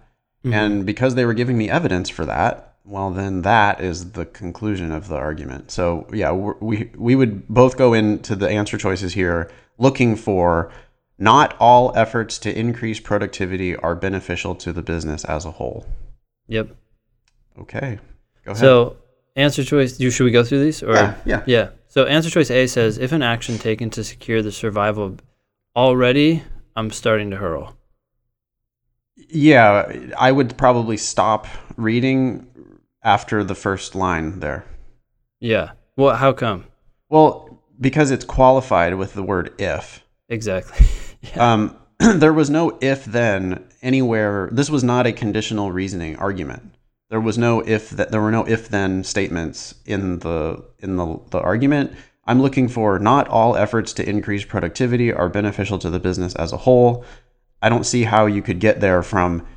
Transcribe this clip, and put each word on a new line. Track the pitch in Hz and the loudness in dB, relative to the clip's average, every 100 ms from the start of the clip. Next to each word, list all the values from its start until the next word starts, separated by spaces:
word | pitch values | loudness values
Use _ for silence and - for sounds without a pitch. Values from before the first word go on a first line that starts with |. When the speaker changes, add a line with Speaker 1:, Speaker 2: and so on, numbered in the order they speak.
| _ _ _ _ | _ _ _ _
Speaker 1:
Mm-hmm. | 127 | -4
Speaker 2:
And | 110 104 104 98 | -2 0 0 -4
because | 101 131 123 | -2 0 0
they | |
were | 120 | 0
giving | 113 123 120 | 0 -2 -2
me | 107 | -2
evidence | 131 156 90 90 | -2 0 -2 -4
for | - 78 | -6 -6
that, | 55 101 - - _ | -2 -2 -4 -12 _
well, | 98 98 98 | -14 -8 -6
then | 92 98 95 | -6 -6 -4
that | 90 113 101 - | 2 2 2 0
is | 92 80 90 | -6 -8 -10
the | 90 82 | -12 -12
conclusion | - 90 85 107 98 85 | -12 -14 -8 -6 -6 -6
of | 78 - | -8 -8
the | 78 | -8
argument. | 71 78 69 67 - | -6 -8 -10 -14 -10
So, | - 87 85 - | -4 -2 -2 -6
yeah, | 107 80 | -4 -2
we're, | 92 104 - | -2 -4 -6
we, | 107 107 - - | -4 -4 -6 -4
we | 117 131 | 0 2
would | 127 101 - | 2 -2 -2
both | 110 127 127 | 4 4 6
go | 127 | 4
into | 113 107 104 - 101 | 4 2 0 -4 -4
the | 95 | -2
answer | 104 107 98 | -2 -2 -4
choices | 101 92 95 | -4 -4 -4
here | 98 90 85 82 - _ - | -4 -2 -2 -6 -12 _ 0
looking | 127 135 123 107 | 0 2 2 0
for | - 95 87 85 82 - - _ _ - | -2 0 2 2 -2 -10 -20 _ _ -2
"not | 98 127 151 - | 2 4 4 4
all | 117 123 123 - | 6 6 4 2
efforts | 110 120 107 - | 0 -2 -6 -6
to | 107 98 | -6 -4
increase | 117 120 113 107 | -4 -4 -6 -8
productivity | - 104 101 - 92 92 92 87 | -4 -2 -2 -6 -6 -4 -4 -4
are | 82 85 | -4 -4
beneficial | 95 92 - 87 90 87 | -4 -4 -6 -6 -6 -8
to | - | -8
the | 85 | -8
business | 78 82 78 73 | -6 -6 -6 -8
as | - 78 78 | -6 -6 -8
a | |
whole." | 80 62 - - - - - _ _ - | -10 -10 -10 -10 -10 -12 -18 _ _ -8
Speaker 1:
Yep. | 110 107 - _ _ _ _ _ _ _ - | -6 -6 -12 _ _ _ _ _ _ _ -20
Speaker 2:
Okay. | - 110 139 104 - - _ _ | -14 -8 -8 -10 -14 -20 _ _
Go | - | -12
ahead. | 104 | 2
Speaker 1:
So, | 131 123 120 - _ _ _ - | 6 6 4 -4 _ _ _ 0
answer | 143 143 | 0 0
choice, | 131 147 131 - | 0 0 0 0
do, | 127 | -2
should | 120 127 | 2 4
we | |
go | 120 | 4
through | 117 139 147 | 2 2 0
these? | 151 | -2
Or? | - | 0
Speaker 2:
Yeah, | 110 104 - | 2 2 0
yeah. | - 107 127 | -4 -4 2
Speaker 1:
Yeah. | 120 95 - _ | 0 0 -6 _
So, | - 127 | 0 2
answer | 151 165 | 2 2
choice | 175 139 | 0 2
A | 123 127 | 2 2
says, | 123 113 107 | 2 0 0
"If | 127 | -2
an | 160 | 0
action | 123 117 - 113 | 0 -2 -4 -4
taken | 117 107 113 | -2 -4 -4
to | - | -8
secure | 104 - - 113 | -10 -10 -4 -2
the | 107 | -2
survival | 101 113 104 104 107 98 | -4 -4 0 0 0 -4
of," | - - _ _ _ _ 120 | -8 -18 _ _ _ _ 2
already, | 131 127 123 135 147 160 - - - - | 2 4 4 4 4 2 -4 -14 -12 -8
I'm | 110 | -6
starting | - 120 110 104 | -4 0 0 -2
to | 98 | -6
hurl. | 95 78 - - _ _ _ _ _ _ _ _ _ _ _ _ _ _ - | -6 -6 -10 -18 _ _ _ _ _ _ _ _ _ _ _ _ _ _ -8
Speaker 2:
Yeah, | 160 147 139 110 101 - - 62 - | 2 8 8 8 6 2 -6 -12 0
I | 127 | 2
would | 135 127 - | 4 0 2
probably | 131 120 113 110 | 2 4 0 -4
stop | - - 101 107 - - - - | -4 -2 0 0 -4 -16 -14 -6
reading | 110 117 131 131 131 - - - - 50 _ _ | -2 0 2 0 0 -4 -12 -20 -20 -20 _ _
after | 113 104 - 107 | 0 0 0 -2
the | 95 95 | -2 -4
first | 107 95 - 95 | -4 -4 -6 -4
line | 92 82 80 92 | -2 -2 -4 -8
there. | 78 71 - - - _ _ _ _ _ | -8 -8 -12 -18 -20 _ _ _ _ _
Speaker 1:
Yeah. | 120 107 80 - _ - | -2 -2 -2 -10 _ 2
Well, | 135 117 | 2 4
how | 135 | 2
come? | 131 120 95 - _ _ _ _ | 0 -2 -6 -10 _ _ _ _
Speaker 2:
Well, | 156 156 - - - _ - | 6 6 4 -8 -20 _ -4
because | 123 151 143 | -2 2 2
it's | 131 - | 0 -2
qualified | - 131 131 - 95 85 92 | 4 6 4 2 2 2 0
with | 95 | -6
the | 101 | -8
word | 98 95 - - | -4 -4 -4 -6
"if." | 98 76 - - _ _ - | -6 -6 -10 -20 _ _ -12
Speaker 1:
Exactly. | 117 107 92 - - - | -8 -6 -6 0 6 6
<laughs> | - - - - - | 4 -10 -18 -10 0
Yeah. | 120 | 2
Speaker 2:
Um, | 113 107 - _ | 4 0 -6 _
<clears throat> | - | 2
there | 226 190 156 | 4 6 6
was | 156 143 | 4 2
no | 151 170 - | 2 0 0
"if | 135 135 131 | -2 -2 -2
then" | 113 117 98 92 92 - _ | 0 0 0 -2 -6 -12 _
anywhere. | 127 131 127 110 107 101 92 | -2 0 2 0 0 -2 -2
This | 113 143 | -2 0
was | 151 | 0
not | 123 123 123 | 0 2 0
a | |
conditional | - 110 101 107 107 101 | -2 -4 -2 -4 -4 -4
reasoning | 90 95 92 82 76 | -4 -6 -6 -8 -6
argument. | 98 95 76 - - _ _ _ _ | -6 -6 -8 -12 -18 _ _ _ _
There | 110 | -4
was | 110 107 | -2 0
no | 117 113 | 0 0
"if" | - 110 - | 0 -2 -2
that, | 98 - | -4 -2
there | 110 | 0
were | 107 | 0
no | 110 98 | 0 0
"if | 110 - | -2 -2
then" | 101 95 95 | -2 -2 -2
statements | 95 - 95 85 82 - - - - | -4 -6 -4 -4 -8 -10 -16 -18 -8
in | 101 95 87 | -6 -4 -6
the, | 82 82 78 - - _ | -6 -4 -4 -8 -14 _
in | 98 90 | -6 -4
the, | 85 80 - | -4 -8 -8
the | 90 | -4
argument. | - 107 139 147 135 - - _ - | -2 0 2 0 -2 -8 -20 _ 0
I'm | 123 | 2
looking | 139 135 123 | 2 2 0
for | 120 107 95 | 0 0 2
"not | 104 117 - | 2 2 2
all | 113 113 117 | 2 2 2
efforts | 104 117 101 | 0 0 -4
to | - 104 | -6 -4
increase | 104 101 101 | -4 -4 -6
productivity | 98 104 85 - 127 120 120 | -4 -4 -4 -2 0 2 0
are | - 87 | 0 0
beneficial | 95 104 101 98 95 | 0 -2 -2 -4 -4
to | 85 | -4
the | 90 | -4
business | 90 92 90 | -2 -2 -4
as | - 82 | -6 -6
a | - | -2
whole." | - 123 123 120 - - _ _ _ _ | 4 6 6 2 -6 -20 _ _ _ _
I | 107 | 0
don't | 117 - | 0 0
see | 123 110 | 0 2
how | 104 107 | 4 2
you | 101 | 0
could | 95 87 | -4 0
get | 107 101 | 2 2
there | 98 90 | 2 2
from | 85 101 90 85 - | 0 0 0 -2 -8